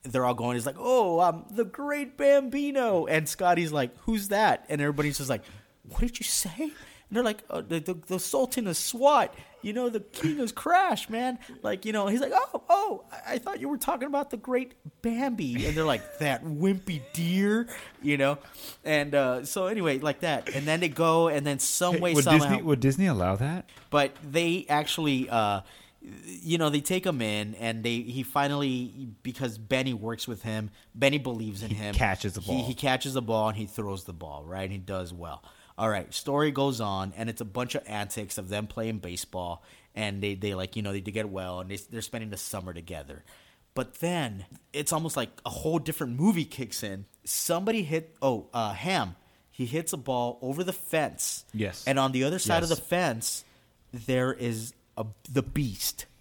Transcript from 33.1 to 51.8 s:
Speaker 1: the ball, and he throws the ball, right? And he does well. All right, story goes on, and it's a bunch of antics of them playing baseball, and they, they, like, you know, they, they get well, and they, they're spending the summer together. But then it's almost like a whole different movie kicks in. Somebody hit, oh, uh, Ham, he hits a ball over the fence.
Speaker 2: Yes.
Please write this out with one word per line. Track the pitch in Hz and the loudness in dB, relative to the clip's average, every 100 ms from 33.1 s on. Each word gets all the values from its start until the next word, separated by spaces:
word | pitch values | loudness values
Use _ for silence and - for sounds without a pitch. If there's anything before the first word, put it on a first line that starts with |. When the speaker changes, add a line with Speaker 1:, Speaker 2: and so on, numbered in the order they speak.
Speaker 1:
the | 131 | -4
ball, | 113 110 107 | 0 2 2
and | 104 | 0
he | 104 | -6
throws | - 101 95 - | -6 -6 -6 -10
the | |
ball, | 85 80 71 78 | -12 -12 -12 -10
right? | 92 | -6
And | 95 | -6
he | 101 | -6
does | 92 95 87 | -6 -6 -6
well. | 87 85 71 - - - - | -10 -12 -12 -16 -20 -20 -2
All | 110 | 0
right, | 104 - | 0 -4
story | - - 143 151 | -6 -2 2 2
goes | 135 139 123 | 2 0 0
on, | 107 95 95 95 | -2 -2 -4 -6
and | 113 | -6
it's | 110 | -6
a | 110 | -6
bunch | 107 123 131 | -4 -4 -6
of | - | -6
antics | 107 101 - 101 - | -6 -6 -6 -6 -8
of | 92 | -4
them | 104 104 | -4 -4
playing | - 113 110 | -4 -4 -4
baseball, | 92 87 - 92 87 85 - - _ - | -6 -8 -8 -8 -6 -8 -12 -20 _ -6
and | 107 98 | -6 -2
they, | 101 98 | -4 -2
they, | 104 95 | -4 -4
like, | 95 110 | -6 -4
you | |
know, | 104 | -4
they, | 98 | -4
they | 95 | -4
get | 107 107 | -4 -4
well, | 95 92 90 | -6 -6 -8
and | 92 | -8
they, | 98 | -10
they're | - 117 | -10 -10
spending | 107 117 110 | -8 -8 -8
the | 101 | -8
summer | - 101 92 | -8 -8 -8
together. | 85 85 82 69 71 - - - _ _ - | -12 -10 -12 -12 -16 -20 -20 -20 _ _ -6
But | 127 - | -6 -4
then | 165 175 131 98 92 - _ | -2 -2 -4 -6 -12 -18 _
it's | 143 151 | -6 -2
almost | 160 160 151 | -2 -2 -2
like | 117 - 120 | -4 -6 -8
a | |
whole | - 160 165 | -4 0 0
different | 147 151 135 123 | 0 -4 -2 4
movie | 185 180 131 | 4 4 0
kicks | - 117 - | -6 -8 -6
in. | 107 98 101 _ - | -6 -8 -12 _ -6
Somebody | - - 170 196 226 | -4 0 0 2 0
hit, | 160 160 160 - | 0 -2 -4 0
oh, | 135 117 - | 0 0 -2
uh, | 120 107 | -2 -2
Ham, | 98 156 190 101 85 _ _ _ | -2 -2 0 -2 -6 _ _ _
he | - 123 | -6 -4
hits | 151 160 | -2 -4
a | 165 | -6
ball | 123 127 120 120 | -2 0 0 -4
over | 127 143 | -6 -4
the | 180 | -4
fence. | - - 160 139 - - - - | -4 -2 0 0 -2 -6 -6 -8
Speaker 2:
Yes. | 107 101 - | -4 -4 -2